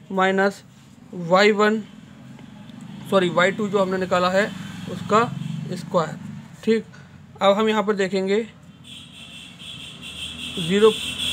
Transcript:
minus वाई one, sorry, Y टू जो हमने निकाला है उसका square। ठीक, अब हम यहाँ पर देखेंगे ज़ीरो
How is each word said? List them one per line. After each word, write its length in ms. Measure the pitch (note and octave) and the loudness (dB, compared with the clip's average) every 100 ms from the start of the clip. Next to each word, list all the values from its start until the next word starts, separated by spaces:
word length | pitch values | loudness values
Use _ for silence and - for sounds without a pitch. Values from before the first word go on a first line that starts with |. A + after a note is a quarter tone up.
| - | -6
minus 500 | F#3+ F#3+ F#3+ G3 G3 - - - - - | 0 2 4 2 -2 -12 -20 -20 -20 -16
वाई 380 | F#3 E3 F#3 G#3 | -10 2 6 6
one, 280 | G3+ G#3 A3 G3+ - - - - - - - - - - - - | 6 2 2 -4 -16 -20 -20 -20 -20 -20 -20 -20 -18 -16 -14 0
sorry, 200 | G3 F3+ | 2 4
Y 220 | D#3+ F#3 | 4 2
टू 160 | F#3+ G#3 | 2 0
जो 140 | G3+ | 0
हमने 160 | F#3 F#3 | 0 0
निकाला 320 | F3+ F3+ F3+ | 0 2 4
है 160 | F#3+ G#3+ - - - - | 2 0 -4 -12 -12 -12
उसका 300 | F3+ - G#3 B3 - - - - | -10 0 2 2 -2 -8 -8 -8
square। 440 | F3+ - F3+ D#3 - - - - - | -10 -2 -2 -2 -6 -14 -14 -16 -6
ठीक, 220 | - A3 - - - - - - | 0 0 -2 -16 -20 -20 -20 0
अब 160 | G3 G3+ | 2 4
हम 120 | A3 | 2
यहाँ 140 | A3 | 2
पर 120 | G3+ G3+ | 0 0
देखेंगे 460 | F#3+ F#3+ F#3+ G3+ A3+ - - - - - - - - - - - - - - - - - - - - - | 0 0 0 0 -2 -10 -20 -20 -20 -20 -20 -20 -18 -18 -18 -18 -16 -14 -16 -16 -16 -12 -12 -10 -8 -6
ज़ीरो 300 | E3 G3 A3 G#3+ - - - | 0 4 4 4 -4 -6 -4